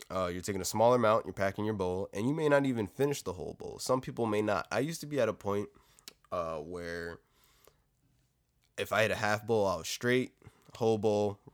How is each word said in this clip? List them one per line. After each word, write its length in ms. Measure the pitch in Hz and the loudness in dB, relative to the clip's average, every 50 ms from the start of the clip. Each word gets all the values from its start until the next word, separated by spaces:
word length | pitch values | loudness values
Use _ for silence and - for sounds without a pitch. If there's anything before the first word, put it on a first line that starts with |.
| - - | -14 -6
Uh, 200 | 90 92 92 87 | -4 -2 -2 -2
you're 100 | 87 90 | -4 -6
taking 200 | 87 - 98 95 | -6 -4 -4 -4
a 40 | 90 | -4
smaller 300 | - - 107 113 120 127 | -2 2 4 6 6 6
amount, 300 | 123 117 107 110 113 - | 6 6 6 4 4 2
you're 80 | 90 92 | -2 -4
packing 320 | - 95 98 98 - 104 | -2 -2 0 0 0 -2
your 80 | 107 110 | -2 0
bowl, 340 | 98 92 90 90 92 98 - - | 0 -2 -2 -2 -2 -4 -6 -4
and 140 | 98 107 | -2 -2
you 60 | 127 147 | -2 0
may 160 | 160 156 147 | 0 2 4
not 160 | 143 143 139 | 4 4 4
even 220 | 135 123 117 104 | 2 0 0 -2
finish 340 | 92 - - 135 147 139 - | -4 0 0 0 0 0 -2
the 120 | - 98 87 | -4 -6 -6
whole 220 | - 76 80 82 - | -6 -8 -10 -10 -10
bowl. 180 | - - - - | -12 -12 -10 -8
Some 220 | - - 127 131 | 0 0 0 0
people 240 | - 139 127 120 117 | 0 -4 -4 -2 0
may 160 | 110 104 104 | 2 2 2
not. 260 | 107 107 101 87 - - | 2 2 2 0 0 0
I 80 | - 110 | -2 -2
used 220 | 135 156 170 - | -2 -2 -4 -8
to 60 | - | -8
be 120 | 147 147 135 | -4 0 0
at 100 | 117 110 | 0 0
a 40 | 92 | 0
point, 360 | - - 101 101 101 104 - - - _ _ _ _ _ - - _ _ _ | -2 -4 -2 -2 -2 -4 -6 -12 -20 _ _ _ _ _ -20 -20 _ _ _
uh, 260 | 95 90 85 82 82 | -4 -4 -4 -4 -4
where 600 | 78 76 82 90 87 87 85 85 85 82 85 82 - _ _ _ _ _ _ _ _ _ - _ _ _ _ _ _ _ _ _ _ _ _ _ _ _ _ _ _ _ _ _ | -6 -8 -8 -10 -10 -8 -8 -6 -6 -8 -8 -10 -14 _ _ _ _ _ _ _ _ _ -20 _ _ _ _ _ _ _ _ _ _ _ _ _ _ _ _ _ _ _ _ _
if 160 | - 101 - 95 | -8 -6 -2 0
I 80 | 104 | 2
had 100 | 110 104 | 2 2
a 40 | - | 0
half 300 | - 107 104 107 104 104 | 0 2 0 0 0 0
bowl, 220 | 107 117 107 101 | 0 2 2 4
I 80 | 95 87 | 2 0
was 120 | 82 80 | -2 -4
straight, 460 | - - - - 123 123 127 123 - - _ - - - _ _ - - | -8 -8 -4 0 2 2 2 0 -2 -8 _ -20 -20 -20 _ _ -20 -6
whole 220 | - 120 113 113 | 0 2 2 2
bowl, 420 | 107 101 107 104 104 104 101 98 - _ - | 2 2 2 2 4 2 0 -2 -6 _ -16